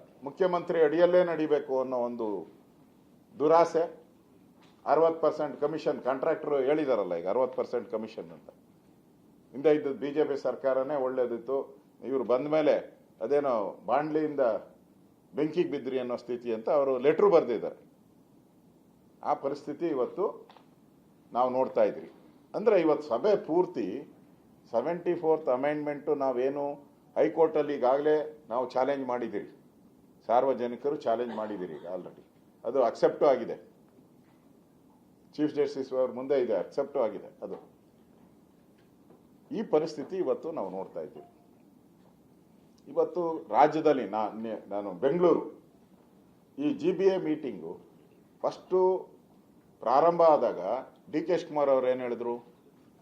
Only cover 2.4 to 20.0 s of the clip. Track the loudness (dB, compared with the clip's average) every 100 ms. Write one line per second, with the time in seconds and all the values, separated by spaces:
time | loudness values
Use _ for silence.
2.4 | -10 -20 _ _ _ _ _ _ _ -2
3.4 | 4 6 4 2 -2 -6 -20 _ _ _
4.4 | _ _ -20 _ 0 4 4 2 0 0
5.4 | -6 -4 -4 -2 -2 -2 -2 -2 -2 -2
6.4 | -2 0 2 2 2 0 0 -4 -2 0
7.4 | 0 -2 -4 -6 -6 -8 -8 -12 -16 -18
8.4 | -20 -20 _ _ _ _ _ _ _ _
9.4 | _ 0 4 4 0 -6 -4 0 0 0
10.4 | -4 -2 0 0 0 -2 -2 0 -2 -4
11.4 | -4 -4 -4 -14 _ _ -4 -2 0 0
12.4 | 2 2 4 2 -2 -16 _ -10 -2 0
13.4 | 2 -2 -2 -8 -2 0 0 -2 -2 0
14.4 | 0 0 -8 -20 _ _ _ _ _ -4
15.4 | -2 -2 -2 -4 -6 -6 -4 -6 -6 -6
16.4 | -4 -4 0 2 2 2 2 4 6 6
17.4 | 4 -2 -4 -10 -18 _ _ _ _ _
18.4 | _ _ _ _ _ _ _ _ -4 -2
19.4 | -2 -6 -8 -6 -2 0